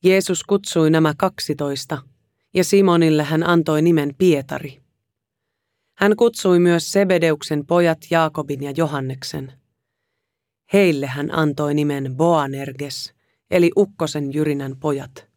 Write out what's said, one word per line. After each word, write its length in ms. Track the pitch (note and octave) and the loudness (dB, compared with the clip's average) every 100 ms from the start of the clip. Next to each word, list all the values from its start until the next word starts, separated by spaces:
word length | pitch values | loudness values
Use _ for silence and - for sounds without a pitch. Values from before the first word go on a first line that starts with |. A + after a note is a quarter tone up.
Jeesus 400 | F3+ F#3+ F#3 F3+ | 4 2 0 -4
kutsui 460 | - G3+ G3 F3 D#3 | -2 -4 -2 0 2
nämä 240 | D#3+ D#3 D3 | 4 2 0
kaksitoista, 840 | F#3+ - - D3 C#3+ C#3 - C#3+ - _ _ _ _ | -4 -4 -8 -6 -4 -6 -8 -10 -10 _ _ _ _
ja 100 | F3+ | -2
Simonille 600 | F3+ G3 G3 E3+ E3 D#3 | 2 4 4 4 4 2
hän 260 | D3 D#3 E3 | 0 -2 2
antoi 320 | E3+ D#3+ D3+ | 2 2 2
nimen 340 | E3 E3 D3 C#3 | 2 2 0 0
Pietari. 640 | F#3 D3 C3+ C#3+ D3+ C3 _ _ _ _ _ _ _ _ _ _ _ _ | 2 2 -2 -10 -12 -18 _ _ _ _ _ _ _ _ _ _ _ _
Hän 180 | G3+ G#3+ | 0 4
kutsui 440 | A#3 A#3 F#3+ F3+ | 2 2 2 4
myös 320 | F3 E3+ - | 4 2 0
Sebedeuksen 760 | G3+ G3 F3+ E3 D3+ - D3+ C#3 | 0 2 2 2 -2 -4 -6 0
pojat 340 | F3 E3+ D#3+ - | 0 2 0 -2
Jaakobin 520 | E3 D#3+ D3+ D3 C#3 | 0 0 -2 -8 -8
ja 80 | C#3+ C#3 | -8 -4
Johanneksen. 760 | D#3+ C#3+ C3 C3 - D3+ C3+ - _ _ _ _ _ _ _ _ _ _ _ | -2 -2 -6 -10 -10 -12 -12 -18 _ _ _ _ _ _ _ _ _ _ _
Heille 340 | G3 F#3+ D3 C3+ | 2 2 0 -4
hän 300 | C3 C#3+ D#3+ | -6 -6 0
antoi 360 | D#3 C#3+ D3+ | -2 0 -2
nimen 420 | D3 D3 C#3 C3+ C3 | -2 -2 -4 -6 -2
Boanerges, 1000 | E3 E3 C#3 C3+ C#3 C3 C#3+ - - _ _ _ _ | 2 2 0 -6 -12 -10 -12 -12 -14 _ _ _ _
eli 200 | F3+ E3+ - | 2 2 2
ukkosen 560 | G3+ - D#3 D3+ C#3 | 0 -2 -6 -6 -6
jyrinän 440 | C#3+ D3+ C#3+ C#3 C3+ | -4 -2 -2 -6 -8
pojat. 480 | D#3 C#3 C3+ - - | -6 -6 -8 -20 -20